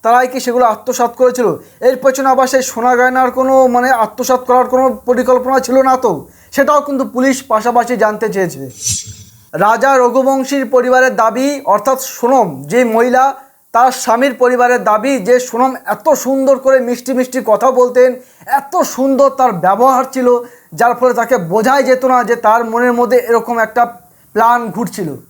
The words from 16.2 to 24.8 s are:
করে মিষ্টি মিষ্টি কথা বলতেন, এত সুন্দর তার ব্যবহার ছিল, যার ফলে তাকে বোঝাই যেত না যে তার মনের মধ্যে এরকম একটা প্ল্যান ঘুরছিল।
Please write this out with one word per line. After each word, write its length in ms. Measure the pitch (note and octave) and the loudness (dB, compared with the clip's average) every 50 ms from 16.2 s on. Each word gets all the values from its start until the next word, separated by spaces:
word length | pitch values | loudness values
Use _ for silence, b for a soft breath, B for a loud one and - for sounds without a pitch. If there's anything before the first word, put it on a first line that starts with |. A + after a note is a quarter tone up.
| - A#3+ C4+ C4+ C4+ C#4+ C4+ B3+ | 0 -2 -2 0 2 2 0 2
করে 200 | C4 C4 C4+ C4 | 2 2 2 2
মিষ্টি 320 | A#3+ A#3 B3 A#3+ - B3+ | 2 -2 -6 -6 -6 -4
মিষ্টি 260 | C4+ B3 B3+ B3+ - C4 G#3 | -2 -2 -2 -4 -4 -6 0
কথা 220 | A3 G#3+ G3+ A3+ C4 | 0 0 2 2 2
বলতেন, 400 | B3 B3 B3 B3 B3 B3 B3 B3+ B3 B3 B B B B B | 2 2 0 2 4 2 2 2 2 -4 B B B B B
এত 280 | - B3+ C#4 C#4 - - | -4 -4 -4 -4 -2 -2
সুন্দর 520 | F4+ C#4+ - - - C4 C4+ C4+ B3+ C#4 C4+ | -2 -2 -2 -2 -2 0 0 2 2 2 0
তার 220 | C4 - C4 B3 | 2 0 0 0
ব্যবহার 520 | G#3 E3+ E3 F#3 G3 G#3 B3 C4+ C4 B3+ C4 C4 | 0 0 0 0 2 2 2 2 2 2 -2 -4
ছিল, 160 | - C4 B3+ B3 A#3+ A#3+ A#3+ B B B B B - | -4 -2 0 2 0 0 -2 B B B B B -4
যার 200 | D#3 A3+ A#3+ A#3 | 0 0 0 0
ফলে 200 | A#3+ B3 B3+ A#3 | 2 0 0 0
তাকে 220 | A3 A#3 A3+ C4 A3+ | 0 0 0 0 -2
বোঝাই 440 | F3 D#3+ F3+ A3 G#3+ C4 C4 C#4+ | -2 -2 -2 0 2 2 2 2
যেত 200 | C4 A#3 B3+ B3+ C4 | 2 2 0 0 2
না 140 | C4 B3+ B3 - | 0 2 0 2
যে 120 | G3+ A#3+ | 0 -2
তার 240 | A#3 - G#3+ A3 A#3 A#3 | 0 2 2 2 2 0
মনের 280 | A3+ A3 A#3 B3 B3 | -2 -2 0 0 0
মধ্যে 260 | A#3+ A#3 A#3+ G#3+ B3+ B3 | 2 0 0 2 2 0
এরকম 380 | A#3+ A3+ A#3 A3+ A3 A#3 A#3+ A#3 | 2 2 0 0 0 -2 -2 -2
একটা 240 | A3 A3 - B3 A#3+ A#3 - - _ b b b b b _ | -2 -2 0 0 0 0 -2 -18 _ b b b b b _
প্ল্যান 260 | G#3 A3+ A3+ - A#3+ A#3 A3 | 0 2 2 2 0 -2 -6
ঘুরছিল। 380 | D#3+ G3 | -8 -8